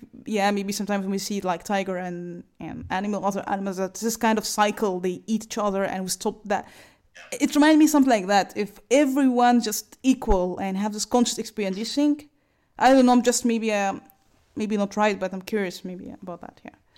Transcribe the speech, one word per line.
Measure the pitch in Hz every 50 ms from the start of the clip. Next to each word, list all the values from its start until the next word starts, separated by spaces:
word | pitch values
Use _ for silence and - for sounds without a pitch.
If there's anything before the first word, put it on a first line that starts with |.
| - - - - -
yeah, | - 220 208 196 202
maybe | 208 202 196 196
sometimes | 202 202 208 196 208 202 190
when | 190
we | 196
see, | 196 196 - 208 196
like, | 185 185 175 170 -
tiger | - 208 196 190 196 185
and, | 180 185 180 175 175 175 175 170 175 - _ _ -
and | - 160 165 160 156 -
animal, | - 185 202 208 202 190 185
other | 196 196 196 -
animals, | - 202 196 196 196 185
that | 180 190 185 185
this | - 214 233 220
kind | - - 226 220
of | 220 214
cycle, | - - - 208 208 208 - 226 202 185 180
they | 180 185 185 180 -
eat | - 220 214 214
each | - -
other | 226 208 208 190 196 196
and | - - 190 190
we | 185
stop | - - - 220 214 220 -
that. | 196 202 - - - - - - - _ _ _ _ _ - - -
It | - - 285 - -
reminds | 302 285 311 320 302
me | 311
something | 294 302 294 262 262
like | 240 214 185
that. | 190 202 202 185 196 -
If | 208 208 196 - - - -
everyone | 233 277 302 269 262 285 277 262 247 240 240 240 240 240
just | 208 208 214 - - _ - _ -
equal | 262 269 262 - 226 208 185 180 185 180 -
and | 190 190 190
have | 190 208 214 208
this | 214 -
conscious | - - 247 240 233 -
experience, | - 220 - - - 208 190 190
do | 190
you | 226
think, | 226 - 285 294 294 294 294 - - _ _ _ _ _ _ _ _ _
I | - - 247 269
don't | 269 254
know, | 247
I'm | 247 247 226
just | 247 240 - -
maybe, | 240 226 226 220 220 214
um, | 202 202 196 190 - - _ _ _ _ _ _ _ _ _ _
maybe | - 214 202 214
not | 202 202 196 202
right, | 208 214 214 202 190
but | 190 185 185
I'm | 190
curious | 185 - 226 214 196 180 175 - -
maybe | 185 180 180 - - - -
about | - 185 175 170
that, | - - - _ -
yeah. | - - _ _ _ _